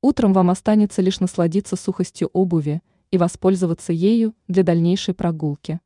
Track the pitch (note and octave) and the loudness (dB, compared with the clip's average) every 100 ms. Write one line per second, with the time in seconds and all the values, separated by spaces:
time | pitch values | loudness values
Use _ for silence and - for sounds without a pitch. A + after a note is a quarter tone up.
0 | C4 - G#3+ F#3+ F3+ F#3 - G#3+ G#3 - | 0 2 2 4 2 0 2 2 2 0
1 | F#3 F#3+ F3+ - E3+ F#3 - F#3 - - | -2 0 -4 0 0 -2 -4 -6 -6 -4
2 | F#3 - E3+ F3+ F#3+ E3+ D3 D#3 _ _ | -6 -4 -4 -2 0 0 -2 -6 _ _
3 | _ F#3 E3+ - F#3+ F#3+ F3+ E3 - E3 | _ 0 0 0 0 0 -2 -4 -4 0
4 | F#3+ A3+ A3 - - F#3 F3+ E3+ E3+ F#3+ | 2 2 0 -4 -2 0 2 2 2 0
5 | - F3+ F3 D#3+ D3+ C#3+ - E3 | -2 -4 -4 -2 -6 -6 -8 -10